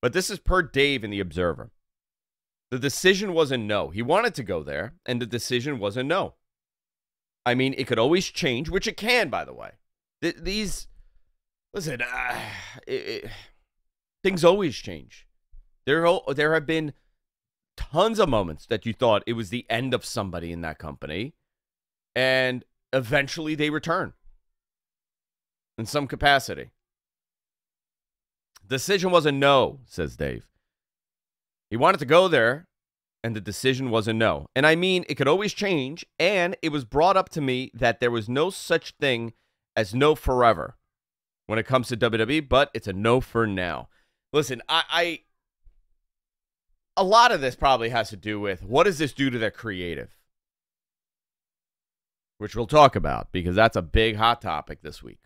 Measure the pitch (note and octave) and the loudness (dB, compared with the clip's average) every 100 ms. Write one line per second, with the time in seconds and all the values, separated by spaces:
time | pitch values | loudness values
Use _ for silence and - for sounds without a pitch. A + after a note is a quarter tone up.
0 | B2 D#3 F#3 G3+ - F#3 D#3 C3+ C#3+ C3+ | 0 -2 -4 -6 0 0 2 2 2 0
1 | G#2 G2+ F#2 D#2 F2 C#2 A1+ _ _ _ | -4 -4 -4 -2 -2 -2 -12 _ _ _
2 | _ _ _ _ _ _ _ B2+ C3+ - | _ _ _ _ _ _ _ -4 -4 0
3 | F3+ F#3+ G#3 E3 D3 B2+ G#2 G#2 D2 F#2 | 2 2 0 0 0 0 -2 -2 -2 -6
4 | A#2+ F3+ A#3+ - G#2 F2+ C#2 C#2+ G2+ - | 0 0 0 -4 -6 -6 -4 -8 -8 -12
5 | - A#2+ A#2+ A2+ - B2 C3 C3+ G2+ G#2+ | -8 -6 -4 -8 -4 -4 -4 -4 -4 -4
6 | C3+ F3+ C#3 _ _ _ _ _ _ _ | -2 -2 -4 _ _ _ _ _ _ _
7 | _ _ _ _ B2 B2 C3 C3+ C3 A2+ | _ _ _ _ -2 2 0 0 -2 0
8 | A#2+ F3 F3+ - D3+ A#2+ D#3 F3+ A3+ - | 2 2 0 -4 -2 -2 -4 -4 -4 -6
9 | G#3+ B3 F3+ G2+ C#2 B1 G#1 - _ _ | 0 0 0 -4 -8 -14 -18 -20 _ _
10 | _ _ E3 - E3 G#3 G#3 - - - | _ _ -6 -6 -6 -6 -4 -8 -10 -20
11 | - _ _ _ _ _ _ - D#3+ B2 | -20 _ _ _ _ _ _ -10 -8 -6
12 | B2 B2+ B2+ A#2+ A2 G#2 - - - B2+ | -6 -6 -6 -8 -10 -14 -16 -18 -8 -8
13 | - A2 - G#2+ - _ _ _ _ _ | -6 -10 -12 -16 -20 _ _ _ _ _
14 | _ _ G3 F#3+ E3 G3 F3+ - - E2 | _ _ -2 4 6 6 0 -4 -12 -14
15 | A#1+ - _ _ _ - - _ - D#3 | -16 -20 _ _ _ -20 -20 _ 0 2
16 | E3+ F#3 - C#3 D3+ D#3+ D3 D#3+ D#3 - | 4 2 -2 0 2 2 0 -2 -2 -10
17 | _ _ _ _ _ _ _ - - D3+ | _ _ _ _ _ _ _ -12 -4 2
18 | G#3+ G#3+ F#3 A#2 F2+ D2+ - A2 A#2 G#2+ | 2 4 4 4 0 -8 -6 -4 -4 0
19 | B2 G2+ - A#2 G#2 B2 - A2+ C3 B2 | 2 2 0 -6 -6 -8 -4 -4 -2 -4
20 | - - G2 F2 E2+ E2+ E2 D2+ D#2+ C#2+ | -4 -6 -6 -6 -8 -8 -10 -10 -12 -12
21 | C#2+ D#2+ B2+ _ _ _ _ _ _ _ | -10 -8 -8 _ _ _ _ _ _ _
22 | _ - C3 C3 B2+ B2+ - _ _ C3+ | _ -2 2 2 0 -2 -10 _ _ -4
23 | A#2 C#3+ C3+ - D#3 D#3 D3+ D3+ E3+ F3 | 0 -2 -2 -6 -6 -2 -2 -2 -4 -4
24 | C#3+ - - - _ _ _ _ _ _ | -4 -10 -20 -20 _ _ _ _ _ _
25 | _ _ _ _ _ _ _ - A2+ D3 | _ _ _ _ _ _ _ -12 -4 -4
26 | C#3 - D3 C#3 - D#2 B1 _ _ _ | -4 0 2 2 0 -10 -12 _ _ _
27 | _ _ _ _ _ _ _ _ _ _ | _ _ _ _ _ _ _ _ _ _
28 | _ _ _ _ _ _ G2 B2+ D3 G3+ | _ _ _ _ _ _ _ -6 -2 0
29 | F#3 F3 D3+ C#3 C#3 C#3 F#2+ - - - | 4 4 4 2 6 6 4 -2 -16 -6
30 | D#2 A#1 D2 A#1 - _ _ _ _ _ | -6 -4 -6 -6 -14 _ _ _ _ _
31 | _ _ _ _ _ _ _ A2 D#3 F#3+ | _ _ _ _ _ _ _ 2 2 2
32 | C3+ D#3+ F#3 D3+ A2+ C#3 - _ _ _ | 6 6 6 4 4 0 -8 _ _ _
33 | _ _ A#2 A2 G2+ G2 C3 C3 C3 A2+ | _ _ -6 -6 -8 -2 -2 0 0 0
34 | A2 A2+ A2 D2+ C#2+ - D3+ E3 F#3 F#3 | 0 2 2 0 -4 2 4 4 2 0
35 | - - C3+ F3+ G#3 - G3+ E3+ C3 E3 | -2 -2 2 2 0 -4 -2 -2 -2 -10
36 | - _ E3 G3+ F3 - D#3 D3 A#2 C#3+ | -18 _ 0 2 -2 -2 -4 -4 -4 2
37 | E3+ F#3+ F3+ E3 C3+ B2+ B2+ A2+ B2 A2+ | 4 4 0 -4 -2 -2 -6 0 0 2
38 | A#2+ A#2 G#2 B2+ E3+ G3 - E3 - - | 0 -2 -2 0 -2 -4 -2 -2 -2 -4
39 | C#3+ A#2+ A2+ - _ _ _ - G#2 A#2 | -2 -2 -4 -12 _ _ _ -4 -2 2
40 | D3 D3+ - B2+ A#2+ F#2 B1 - _ _ | 4 4 0 4 4 4 -2 -12 _ _
41 | _ _ _ _ - A2 G#2+ B2+ A#2+ A#2+ | _ _ _ _ -4 -4 0 0 0 0
42 | A#2+ A2 A2+ D3+ C#3+ B2 C#3+ A2+ G#2+ F#2 | 0 2 0 0 2 2 2 -2 -8 -2
43 | A2 B2 A#2+ A#2 A2+ F#2+ F2+ C#2+ - _ | 2 2 0 -2 -2 -2 -4 -6 -10 _
44 | _ _ _ C#3+ D3 B2 - D#3+ - E3 | _ _ _ -2 -2 -8 -2 -2 0 -2
45 | F3 E3 _ _ _ _ - _ _ _ | -2 -4 _ _ _ _ -20 _ _ _
46 | _ _ _ _ _ _ _ _ _ - | _ _ _ _ _ _ _ _ _ -2
47 | F#3+ A3 A#3+ F#3 C3 A#2+ C#3 B2+ A2+ A#2 | 4 6 6 4 -2 0 2 2 2 -2
48 | G#2+ G2+ G#2 G#2+ G2+ F#2+ F#2+ B2+ F#3+ D3+ | -4 -6 -6 -4 -4 -6 0 2 4 2
49 | D3 - C#3 A#2+ A2 - A2+ F#2 F2 D2+ | -4 -2 -4 -2 -4 -6 -10 -8 -6 -8
50 | A#1+ _ _ _ _ _ _ _ _ _ | -12 _ _ _ _ _ _ _ _ _
51 | _ _ _ _ _ _ _ _ _ _ | _ _ _ _ _ _ _ _ _ _
52 | _ _ _ _ G#2 A2+ A2+ D3+ C#3+ G#2 | _ _ _ _ -10 -6 2 8 8 6
53 | D#2 B1 - F#2 F2 F#2 A2+ G#2 E2 A2+ | -2 -4 -4 -4 -2 4 4 4 0 2
54 | A2+ G#2+ A2+ A#2 G2+ D#2 - D2+ D#2 D2 | 2 2 2 0 -2 -6 -8 -14 -14 -16
55 | B1 G1+ | -20 -20